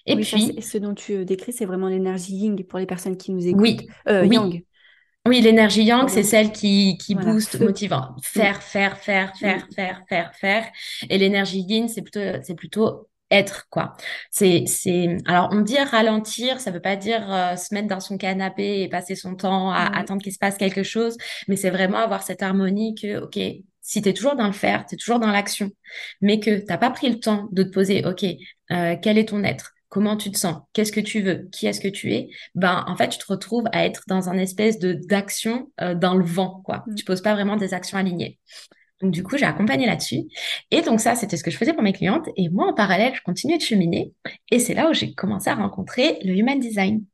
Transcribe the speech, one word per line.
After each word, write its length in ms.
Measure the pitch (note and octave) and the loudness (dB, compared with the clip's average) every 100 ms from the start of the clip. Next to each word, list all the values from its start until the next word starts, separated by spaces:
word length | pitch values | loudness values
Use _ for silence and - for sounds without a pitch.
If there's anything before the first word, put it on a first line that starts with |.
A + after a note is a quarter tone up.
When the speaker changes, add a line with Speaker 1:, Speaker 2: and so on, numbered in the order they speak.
| - | -2
Speaker 1:
Et 100 | G#3+ | 0
Speaker 2:
Oui, 80 | |
ça, 140 | G#3+ G#3+ | 2 2
Speaker 1:
puis 160 | A3+ A3+ | 2 -2
Speaker 2:
c'est, 60 | |
ce 160 | - G#3+ | -6 -6
dont 160 | G#3 | -4
tu 320 | G3+ - G3+ F#3 | -6 -6 -4 -2
décris, 260 | F#3+ - | -4 -4
c'est 140 | - G3 | -6 -4
vraiment 240 | F#3 F#3+ | -2 -2
l'énergie 440 | F#3+ F#3+ F#3+ F3+ | 0 -2 -4 -6
yin 300 | F#3+ G#3+ F#3+ | -4 -2 -2
pour 160 | F#3 F#3 | -4 -6
les 60 | F#3 | -6
personnes 320 | F3+ G3 F#3 | -6 -6 -6
qui 160 | - | -4
nous 120 | F#3 F3 | -2 2
écoutent. 160 | G3 | 6
Speaker 1:
Oui, 280 | A3 A3+ - - - | 6 4 -6 -6 2
Speaker 2:
Euh, 140 | G3+ | 4
Speaker 1:
oui. 140 | G3 A#3 | 6 4
Speaker 2:
yang. 280 | G3 E3+ - _ _ _ _ _ A#3 | 2 -4 -10 _ _ _ _ _ 4
Speaker 1:
Oui, 140 | B3+ | 6
l'énergie 420 | A3 A3+ G#3+ G#3 | 8 8 8 6
yang, 200 | A3 A#3+ | 6 6
Speaker 2:
Pardon. 100 | C4+ | 4
Speaker 1:
c'est 100 | A3 | 4
celle 300 | G3+ A3 G#3+ | 4 4 4
qui, 440 | - G#3 G3+ G3 F3 | 2 2 4 4 2
qui 160 | - | -2
Speaker 2:
Voilà, 200 | G3 G#3+ | 0 2
Speaker 1:
booste, 240 | A3 G#3+ - | 2 0 2
Speaker 2:
feu. 80 | A3 | 2
Speaker 1:
motivant. 460 | F#3+ G3+ C#3 - - | 2 -2 -2 -4 -10
Speaker 2:
Oui. 60 | |
Speaker 1:
Faire, 400 | - A3 G3+ G3 | -6 2 2 0
faire, 340 | - G3+ G3 F#3+ | -4 0 0 -2
faire, 380 | - F#3+ F#3+ - | -2 0 -2 -2
faire, 300 | G3+ F#3 - | -2 -2 -4
Speaker 2:
Oui. 80 | - | -6
Speaker 1:
faire, 280 | F#3 F#3 - | -6 -8 -4
faire, 240 | F3 E3+ | -4 -4
faire. 320 | - G3 G#3+ A3 - - - - | -4 -2 0 -2 -10 -12 -12 -2
Et 80 | F#3+ | 2
l'énergie 420 | G3 G3+ F#3+ F#3+ | 4 2 0 -4
yin, 300 | F3+ A3 A3+ | -2 0 0
c'est 140 | G#3+ | -4
plutôt, 180 | - G#3 G3 F#3 | -8 -6 -6 -6
c'est 140 | - E3 | -10 -12
plutôt 540 | E3 G#3 A3 - - _ _ | -8 0 0 0 -12 _ _
être, 380 | G3+ G3 - - | 2 2 -4 -6
quoi. 220 | E3 - - - - - | -4 -4 -8 -12 -12 -8
C'est, 320 | - F#3+ E3+ - | 2 4 4 2
c'est, 520 | - F#3+ F3 F3 F3 D#3+ | -2 0 0 0 -2 2
alors, 240 | F3+ F#3 | 2 4
on 80 | G#3 | 2
dit 180 | G#3+ C#4 | 2 2
ralentir, 840 | C#4 A#3 A3 G#3+ G#3+ - B3 C4 | 2 4 4 2 -2 -4 -4 -4
ça 100 | G3 | -6
veut 80 | F3 | -6
pas 160 | F#3+ G3 | -4 -4
dire, 340 | G3+ A3+ G3 | -2 -2 -2
euh, 280 | F#3+ F3+ F3+ | -2 0 -2
se 160 | - | -6
mettre 160 | G#3 G#3+ | -6 -4
dans 100 | F#3+ | -6
son 180 | - F#3+ | -6 -6
canapé 600 | F#3+ F#3+ F#3+ F#3+ G3+ G3+ | -4 -2 -4 -4 -2 -2
et 80 | F3+ | -2
passer 280 | F3+ F3+ F#3 | -4 -6 -10
son 200 | F#3 F#3 | -8 -6
temps 360 | F#3+ F#3+ F#3+ | -2 0 0
à 180 | F3+ F3 | 0 0
Speaker 2:
Ouais. 80 | F3 | -2
Speaker 1:
attendre 240 | - G3 | -4 -6
qu'il 100 | G3 | -6
se 80 | - | -2
passe 160 | G3 G3 | -2 0
quelque 280 | G3 F#3+ | -2 0
chose, 340 | F#3+ A3 A#3 A3+ - - - | -4 -2 -2 -4 -10 -10 -4
mais 80 | F#3+ | -2
c'est 120 | F#3+ | 0
vraiment 280 | F#3 F#3+ G#3+ | 0 0 0
avoir 260 | A3 G3 | 0 -2
cette 180 | - F3+ | -6 -6
harmonie 540 | F#3+ G3 F#3+ G3+ A3 G#3+ | 0 2 2 0 -2 -4
que, 280 | G#3 G#3 | -6 -6
OK, 140 | - G3+ F#3+ - - _ | -6 -4 -4 -6 -16 _
si 200 | - G#3+ | -6 0
t'es 120 | G3 | 0
toujours 220 | F#3 C4 C#4 | 2 0 0
dans 120 | G#3 | 0
le 60 | |
faire, 320 | G3 - G3+ - | 0 0 0 -4
t'es 120 | E3+ | -10
toujours 220 | - A#3 | 0 2
dans 120 | G#3+ | 4
l'action, 400 | G3+ G3+ - G3+ - - - - - | 2 0 -4 -6 -8 -18 -16 -16 0
mais 220 | G3+ G#3+ | 2 4
que 180 | A3 G3+ | 2 0
t'as 180 | - E3+ | 0 0
pas 120 | B3+ | 0
pris 200 | - B3+ | 2 0
le 120 | A3+ | 0
temps 260 | A3 G#3 G#3 | 0 0 0
de 100 | F#3 | 0
te 60 | F#3+ | 2
poser, 360 | F#3+ F#3+ G3 - | 2 2 2 0
OK, 200 | F#3 F#3+ E3 F#3 _ _ | -2 -4 -6 -12 _ _
euh, 260 | F3 E3+ E3+ | -2 -2 0
quel 160 | G#3+ G#3+ | 2 2
est 120 | G#3+ | 2
ton 140 | G#3 G3 | 0 -2
être ? 300 | C3 - _ _ | -4 -10 _ _
Comment 300 | G3+ G#3 G#3+ | 0 0 0
tu 120 | G3+ | -4
te 80 | F#3+ | -2
sens ? 200 | F3+ D#3+ - | -2 -4 -4
Qu'est-ce 180 | - G#3+ | -2 0
que 80 | G#3+ | -2
tu 220 | G#3 G#3+ | -2 -2
veux ? 260 | F#3+ - - | 0 -2 -6
Qui 140 | - G#3+ | -4 -4
est-ce 120 | G3 | -2
que 80 | G3 | -6
tu 260 | G3 - | -4 -2
es ? 140 | - - - - | -2 -4 -12 -10
Ben, 300 | F3 F3+ F3+ - | 0 2 2 -2
en 100 | F3+ | -2
fait, 100 | B3 | -2
tu 100 | - | -2
te 80 | - | -6
retrouves 380 | F#3+ - A#3+ A3 | -6 -2 -2 0
à 140 | E3+ E3+ | 0 0
être 180 | - - | -2 -2
dans 200 | F#3 F3+ | -2 0
un 100 | F#3 | -2
espèce 400 | F#3+ - G#3+ A3 | -2 0 0 2
de, 140 | F#3 D#3+ - | 0 -2 0
d'action, 640 | G3+ G3 - A3 B3 - - | -2 0 -4 -4 -4 -8 -6
euh, 160 | F3+ F3 | -4 0
dans 200 | F3+ F#3 | 2 4
le 100 | E3+ | 2
vent, 360 | F3 F#3 - - | 0 -2 -6 -8
quoi. 180 | - A3+ | -8 -8
Speaker 2:
Mm. 80 | G#3 | -8
Speaker 1:
Tu 100 | - | -4
poses 160 | F#3 | -2
pas 120 | G#3+ | 0
vraiment 220 | G#3 G3+ G#3+ | 0 0 0
des 180 | F#3+ | -2
actions 240 | F3+ - G3 | -4 -6 -2
alignées. 420 | F#3+ F3 - - _ - - _ _ _ | -2 -2 -6 -10 _ -20 -20 _ _ _
Donc, 100 | F#3+ | -2
du 120 | E3+ | -2
coup, 140 | F#3 C#4+ | -2 0
j'ai 80 | B3+ | 0
accompagné 400 | - A3 C4+ A#3 | 2 0 2 2
là-dessus. 380 | D#3+ - C3 - - - - - | 0 -2 -6 -6 -10 -8 -8 0
Et 120 | C#4+ | 0
donc, 180 | D#4 A3 | 4 2
ça, 160 | A#3 A#3+ | 2 0
c'était 220 | F#3+ E3+ | -2 -4
ce 60 | E3+ | -4
que 60 | |
je 60 | - | -2
faisais 140 | A#3+ | 0
pour 120 | D#4+ | 2
mes 100 | G3+ | 0
clientes. 340 | F#3+ F3 D4 - - | 2 0 0 -2 -2
Et 140 | E3+ | 0
moi, 180 | G3 F#4 | 2 0
en 60 | |
parallèle, 400 | C4+ G3 F#3 B3 C4 | 2 2 4 2 0
je 60 | |
continuais 360 | - F3+ C#4+ E4 | -6 -4 0 0
de 60 | |
cheminer. 480 | - G#3 E3+ - - - - - _ | 2 2 2 0 -4 -10 -18 -18 _
Et 80 | B3 | 2
c'est 140 | B3 | 2
là 160 | - D#4+ | 2 2
où 40 | |
j'ai 200 | D4+ - | 2 -2
commencé 360 | - G3 G3 - | -4 -4 -2 -2
à 60 | A#3+ | -2
rencontrer 640 | G3+ F#3 F#3 - D4+ - F#3+ | -2 -4 -6 0 0 0 0
le 80 | |
human 260 | F#3 A#3+ C#4 | 2 2 0
design. 460 | A#3 G#3 G3 G#3+ - | -2 0 0 0 -4